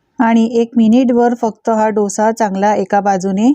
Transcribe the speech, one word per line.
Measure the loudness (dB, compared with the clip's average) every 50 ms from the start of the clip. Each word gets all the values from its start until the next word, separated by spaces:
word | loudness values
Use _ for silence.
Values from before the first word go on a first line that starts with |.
| _ _ _ -2
आणि | 0 2 2 2 0 0 0
एक | -2 -2 0 0 0
मिनिटभर | 2 4 4 2 2 2 2 2 2 0 0
फक्त | -2 -4 -6 -6 _ -4 -2
हा | -2 0 0 0
डोसा | 0 -2 -4 -4 -2 -2 -2 -2
चांगला | 0 -2 -4 -4 -2 -2 0 0 0
एका | -2 -2 -2 -2 -2
बाजूने | 0 0 -2 -2 -2 -4 -2 0 0 0 0